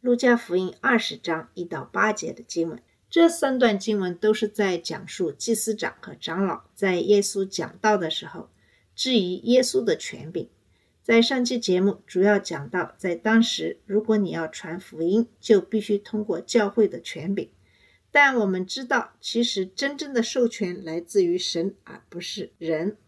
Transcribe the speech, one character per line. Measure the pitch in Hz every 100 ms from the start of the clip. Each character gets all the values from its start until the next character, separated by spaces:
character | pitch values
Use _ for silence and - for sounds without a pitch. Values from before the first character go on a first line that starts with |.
路 | 247
加 | 247 254 240
福 | -
音 | 180 185 -
二 | 254 240
十 | - 143
章 | - 165 160
一 | -
到 | 170 151
八 | 135 190 214
节 | 208 -
的 | - -
经 | 170 165
文。 | 151 _ _ _
这 | 339 330
三 | 330 277 262
段 | 240 202
经 | 208 214
文 | 185
都 | 175 214
是 | 214 214
在 | - 196 175
讲 | - 156 -
述 | - 170
祭 | - - 226
司 | -
长 | 208 139 -
和 | - -
长 | - 165 196
老 | 156 _
在 | - 196 175
耶 | 170 202
稣 | 202 202
讲 | 190 - 143 -
道 | 214 208
的 | 165
时 | - 165
候 | - - _ _ _ _
质 | - 262
疑 | 247 180 185
耶 | - 247
稣 | 254 381
的 | 226 156
权 | - - 147
柄。 | 175 - _ _ _ _ _
在 | - 233
上 | 233 262
期 | 240 254
节 | 233 180
目 | 196 190 _
主 | 180
要 | 196 202
讲 | 202 156 143
到， | 185 165 -
在 | 185 170
当 | 220 226
时 | 233 - 160 -
如 | _ 202
果 | 214 214
你 | 190
要 | 160 160
传 | - 175 175
福 | - 156
音， | 165 208 233 _
就 | - 202
必 | - 220
须 | 208 202
通 | - 214
过 | 208 170
教 | - 240 202
会 | - 208
的 | -
权 | - - 160
柄。 | 202 - _ _ _ _ _ _
但 | 285 285 254
我 | 202
们 | 185
知 | 185 -
道， | 247 262 202 _
其 | - 233
实 | 233 - 185
真 | - 277 285
正 | 302
的 | 254
授 | 233 269 233
权 | - 185 180 175
来 | 165
自 | 170 208
于 | 180 180
神， | - 170 180 -
而 | - - _
不 | 170
是 | - 208 175 _
人。 | 165 156 180 214